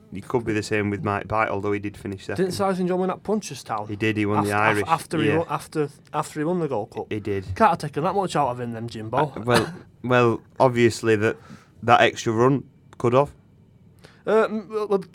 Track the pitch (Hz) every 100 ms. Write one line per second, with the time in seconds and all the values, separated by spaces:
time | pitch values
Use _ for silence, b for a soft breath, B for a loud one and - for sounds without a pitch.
0 | - 92 - 127 113 107 101 107 104 101
1 | 104 101 95 107 110 101 101 104 101 101
2 | 104 98 - 101 185 180 196 185 180 180
3 | 185 175 - 214 - 143 - 110 107 104
4 | 110 107 101 104 101 104 110 104 101 160
5 | - 160 147 156 170 147 - 160 147 -
6 | - 151 151 156 151 180 156 117 104 -
7 | 101 107 104 98 95 - 226 175 151 147
8 | 170 190 185 156 139 123 120 113 117 117
9 | 110 123 147 - 113 120 95 - - -
10 | 120 123 120 110 - - 131 120 117 -
11 | 113 107 110 - B B B B 113 120
12 | 117 - - 113 123 139 - _ _ -
13 | 123 123 143 - _ _ _ _ - _
14 | b b - 214 208 214 196 214 208 196
15 | -